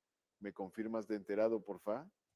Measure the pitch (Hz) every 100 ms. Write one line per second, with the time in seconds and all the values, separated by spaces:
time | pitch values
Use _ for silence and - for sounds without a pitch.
0 | _ _ _ - 101 - 95 - 110 113
1 | 107 104 98 101 113 110 92 90 - 117
2 | 180 _ _